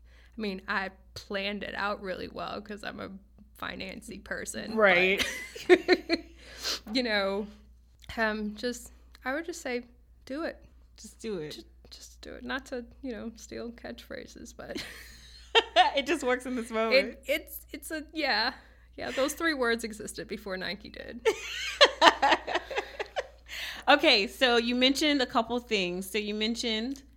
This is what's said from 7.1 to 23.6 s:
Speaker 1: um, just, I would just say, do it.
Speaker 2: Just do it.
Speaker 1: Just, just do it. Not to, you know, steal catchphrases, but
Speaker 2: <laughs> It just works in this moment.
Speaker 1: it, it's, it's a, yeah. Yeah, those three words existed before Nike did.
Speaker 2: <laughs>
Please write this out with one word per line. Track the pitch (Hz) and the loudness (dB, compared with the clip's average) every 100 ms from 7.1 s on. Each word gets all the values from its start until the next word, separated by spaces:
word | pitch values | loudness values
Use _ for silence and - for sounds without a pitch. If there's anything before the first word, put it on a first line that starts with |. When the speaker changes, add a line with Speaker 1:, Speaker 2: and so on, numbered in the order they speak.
| 208 196 196 208 - - - _ - - - | 2 0 -2 -6 -10 -20 -20 _ -20 -10 -2
Speaker 1:
um, | 220 214 208 | 0 0 -4
just, | 208 247 240 - - - - | -6 -6 -6 -10 -20 -20 -12
I | 254 | -6
would | 285 | -4
just | 330 330 | -6 -8
say, | 277 240 240 - - - - | -6 -6 -6 -18 -20 -20 -12
do | 277 | -8
it. | 330 - - - - - | -6 -8 -16 -20 -20 -20
Speaker 2:
Just | - - | -20 -12
do | 226 190 | -6 -6
it. | 151 | -6
Speaker 1:
Just, | - - - - | -10 -16 -20 -20
just | - - - | -20 -20 -20
do | - | -16
it. | - | -14
Not | 247 254 262 | -8 -8 -8
to, | 247 233 - | -10 -10 -12
you | 269 | -10
know, | 214 226 | -8 -10
steal | 220 - 226 233 | -12 -12 -10 -10
catchphrases, | 233 247 233 - - - - - - | -12 -14 -14 -14 -14 -14 -16 -18 -16
but | - - - | -12 -10 -10
Speaker 2:
<laughs> | - - - - - - - 453 330 311 277 | -14 -18 -20 -20 -20 0 2 4 6 4 4
It | 269 | 0
just | 339 | 0
works | 247 254 262 | 0 0 -2
in | |
this | 254 226 | -6 -4
moment. | 220 226 | 0 4
Speaker 1:
it, | 254 262 - - | 4 2 -4 -6
it's, | 320 - - - | -6 -6 -16 -14
it's | 311 - | -14 -8
a, | 320 302 | -8 -8
yeah. | 320 277 214 233 - - - - - | -4 0 2 0 -4 -12 -20 -20 -10
Yeah, | 247 | -6
those | 247 277 | -2 -2
three | 285 330 | 0 0
words | 285 233 233 | 2 0 0
existed | 233 220 214 - - | -2 -10 -12 -10 -10
before | 190 196 185 | -10 -6 -6
Nike | 175 185 - | -6 -8 -10
did. | - - 233 - - - - - - 571 - | -14 -12 -2 2 2 0 -8 -2 6 6 8
Speaker 2:
<laughs> | - - 277 - - 330 - 539 - - 403 - - - - - | 8 8 6 4 2 -4 -4 -6 -6 -8 -10 -8 -8 -10 -14 -10